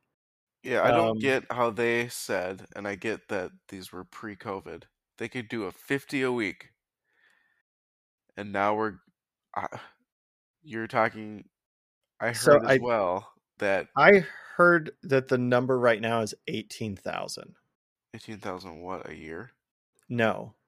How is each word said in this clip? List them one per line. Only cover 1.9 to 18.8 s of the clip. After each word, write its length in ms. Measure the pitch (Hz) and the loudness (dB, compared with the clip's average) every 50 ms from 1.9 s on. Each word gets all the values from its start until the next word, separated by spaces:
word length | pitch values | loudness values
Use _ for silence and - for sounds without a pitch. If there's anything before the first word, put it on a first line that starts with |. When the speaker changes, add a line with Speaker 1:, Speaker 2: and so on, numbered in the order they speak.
| 117 120 120 120 | 0 0 -2 -4
Speaker 1:
said, 580 | - - - - 110 92 90 92 98 95 95 - - | -8 -10 -6 -4 -4 -4 -4 -4 -8 -10 -14 -16 -14
and 120 | - 101 | -10 -8
I 80 | 101 101 | -8 -8
get 320 | 92 - 110 101 - - - | -6 -4 -6 -6 -6 -6 -6
that 220 | 110 95 92 82 95 - _ - | -6 -4 -4 -6 -10 -16 _ -16
these 220 | 98 95 92 - | -16 -14 -14 -14
were 140 | - 90 92 | -14 -14 -16
pre-covid, 800 | - - - - 107 101 - - 113 95 95 80 82 82 85 - _ _ _ _ _ _ | -16 -16 -14 -14 -14 -14 -10 -10 -8 -8 -8 -10 -12 -16 -16 -18 _ _ _ _ _ _
they 120 | - 117 113 | -10 -10 -8
could 200 | - 127 113 104 | -8 -8 -8 -6
do 160 | 127 113 101 | -6 -6 -6
a 60 | 90 | -6
fifty 500 | - - - - 139 139 - - 143 135 | -8 -12 -6 -4 -4 -4 -4 -4 -2 -2
a 100 | 131 127 | 0 0
week. 380 | 123 120 110 90 - - - - _ _ _ _ _ _ _ _ _ _ _ _ _ _ _ _ _ _ _ _ _ _ _ _ _ _ _ _ _ _ _ _ _ | 0 0 -2 -4 -4 -8 -16 -20 _ _ _ _ _ _ _ _ _ _ _ _ _ _ _ _ _ _ _ _ _ _ _ _ _ _ _ _ _ _ _ _ _
And 140 | 98 104 104 | -12 -10 -4
now 240 | 101 98 101 104 107 | -2 0 2 2 2
we're, 200 | 107 110 107 92 - _ _ _ _ _ _ _ _ _ _ - | 0 0 -2 -4 -8 _ _ _ _ _ _ _ _ _ _ -8
I, 120 | - 98 - - - - - _ _ _ _ _ _ _ _ _ _ _ _ _ _ _ | -6 -6 -6 -8 -12 -16 -20 _ _ _ _ _ _ _ _ _ _ _ _ _ _ _
you're 240 | 151 113 113 113 | -10 -8 -8 -6
talking, 640 | 110 - 120 110 113 110 110 107 107 107 101 - _ _ _ _ _ _ _ _ _ _ _ _ _ _ - | -2 2 2 2 2 0 -4 -10 -12 -12 -14 -16 _ _ _ _ _ _ _ _ _ _ _ _ _ _ -6
I 120 | 107 117 117 | -4 -4 -4
Speaker 2:
So 200 | 110 - 151 147 | 2 6 6 8
Speaker 1:
heard 100 | 143 - | 8 8
as 60 | - | 6
Speaker 2:
I, 80 | 135 113 | 4 4
Speaker 1:
well 520 | 104 123 117 110 98 87 90 95 - - - _ _ _ _ - | 4 2 2 2 2 2 0 -2 -4 -10 -18 _ _ _ _ -4
that 300 | 104 98 98 92 80 - - | 0 0 0 0 -2 -2 2
Speaker 2:
I 300 | 139 147 180 208 190 165 - - - - - - | 6 8 8 8 8 6 0 -8 -16 -18 -4 2
heard 400 | - 175 175 175 170 156 156 - _ - | 6 6 8 6 6 2 -2 -10 _ -2
that 240 | - 135 135 131 | 2 2 2 4
the 100 | - 131 | 2 2
number 400 | 123 123 123 123 123 131 127 131 123 | 2 4 2 2 2 4 2 2 4
right 220 | 120 120 113 104 | 4 4 4 4
now 200 | 113 113 117 113 | 2 0 0 0
is 140 | 110 104 - - _ | 0 -2 -6 -10 _
eighteen 480 | - 175 214 - - - - 117 107 98 | -8 -8 -8 -8 -10 -10 -8 -8 -8 -8
thousand. 600 | - - - 85 - - - - - - - - _ _ _ _ _ _ _ _ _ _ _ - | -8 -8 -8 -6 -6 -6 -8 -10 -12 -14 -18 -20 _ _ _ _ _ _ _ _ _ _ _ -20
Speaker 1:
Eighteen 260 | 110 - - 110 101 | -18 -16 -16 -14 -12
thousand 420 | 101 104 92 90 92 92 82 82 | -10 -10 -10 -10 -12 -14 -16 -14